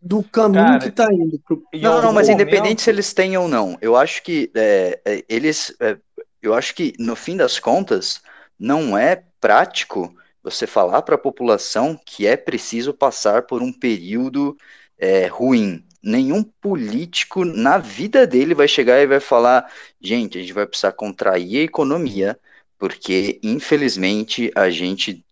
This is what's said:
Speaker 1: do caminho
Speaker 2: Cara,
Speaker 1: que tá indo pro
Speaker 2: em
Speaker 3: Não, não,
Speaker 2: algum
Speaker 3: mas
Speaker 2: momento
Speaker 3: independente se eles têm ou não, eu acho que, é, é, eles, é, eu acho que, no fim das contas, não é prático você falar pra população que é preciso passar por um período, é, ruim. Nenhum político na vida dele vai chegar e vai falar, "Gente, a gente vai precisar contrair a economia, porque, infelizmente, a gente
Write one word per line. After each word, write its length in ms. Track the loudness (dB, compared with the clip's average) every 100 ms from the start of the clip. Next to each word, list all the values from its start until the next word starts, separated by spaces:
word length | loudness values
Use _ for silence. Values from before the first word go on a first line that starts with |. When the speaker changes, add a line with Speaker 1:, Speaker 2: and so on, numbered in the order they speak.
Speaker 1:
do 220 | -2 -4
caminho 420 | -2 2 4 6
Speaker 2:
Cara, 140 | 6 4
Speaker 1:
que 120 | 2
tá 220 | 0 2
indo 260 | 2 0 -4
pro 220 | _ -8 -6
Speaker 2:
em 80 | -2
Speaker 3:
Não, 80 | 2
não, 60 | 4
Speaker 2:
algum 80 | 4
Speaker 3:
mas 120 | 4 4
Speaker 2:
momento 160 | 4
Speaker 3:
independente 380 | 4 2 2 0
se 80 | 0
eles 240 | 0 -2
têm 240 | 0 0 0
ou 100 | 0
não, 280 | -2 -2 -4
eu 140 | 2 4
acho 260 | 4 -2
que, 280 | -6 -4 -2
é, 440 | 0 2 4 2 -2
é, 200 | -4 -6 -4
eles, 480 | -2 -2 -4 -8 -4
é, 200 | -4 -4 _ -20 -20 _
eu 140 | -2
acho 200 | -2 -2
que, 200 | -6 -6 -4
no 160 | -8
fim 220 | -6 -8 -2
das 220 | 0 0
contas, 640 | 0 -2 0 -2 -2 -10 _ -20 _ _
não 380 | -4 -2 0 0
é 280 | 2 0 _ _
prático 760 | 2 4 2 -4 -8 -8 -8 _ _ _
você 240 | -14 -8 -4
falar 360 | 0 2 0
pra 160 | 0 -2
população 840 | -2 -4 0 0 0 -2 -2 -4
que 240 | -14 -4 0
é 80 |
preciso 600 | 0 -2 -8 -8 -8 -6
passar 480 | 0 -2 0 0 0
por 180 | 0 -6
um 100 | -6
período, 880 | -4 -4 -4 -4 -4 -4 -2 -4 -6 _ -20 _ _
é, 280 | 0 2 0
ruim. 580 | -2 0 2 0 -4 _ _
Nenhum 400 | -4 -2 0 0
político 1040 | -4 _ -6 -4 -4 -6 -6 -8 -6 -4
na 320 | -4 0 2 2
vida 500 | -2 -10 0 4 4
dele 280 | 4 0
vai 140 | 2 2
chegar 340 | 4 4 4
e 40 | 6
vai 140 | 2
falar, 500 | 2 2 4 4 0 -18 -20 _
"Gente, 380 | -6 -4 -4 -8
a 20 |
gente 120 | -10
vai 120 | -6 -6
precisar 260 | -2 -4
contrair 680 | -2 -10 -4 0 0 -2 -2
a 40 |
economia, 720 | -2 -2 -2 -2 -4 -2 -4 -4 _ _ _ _
porque, 600 | -8 -8 -2 -2 -2 -4
infelizmente, 1080 | -4 -6 0 0 0 -2 -2 -2 -4 -6 -4
a 160 | 0 0
gente 520 | 0 -6 -6 -6 -10 _